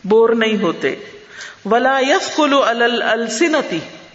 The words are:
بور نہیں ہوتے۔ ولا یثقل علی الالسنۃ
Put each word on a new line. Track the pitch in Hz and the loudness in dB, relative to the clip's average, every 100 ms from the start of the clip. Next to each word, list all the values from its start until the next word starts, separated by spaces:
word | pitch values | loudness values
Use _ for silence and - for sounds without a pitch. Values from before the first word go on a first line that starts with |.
بور | 190 220 226 | 4 4 4
نہیں | 226 220 208 | 2 0 0
ہوتے۔ | 185 160 139 - - - - - - - 196 | -2 -2 -4 -6 -14 -20 -20 -20 -20 -12 -2
ولا | 233 262 269 | 0 2 0
یثقل | 262 359 - - 294 | 0 0 -2 -2 2
علی | 277 214 233 | 2 2 2
الالسنۃ | 240 240 - 226 233 - 330 302 - 165 - - - | 0 0 -2 -2 -2 -2 0 0 -2 -8 -8 -20 -20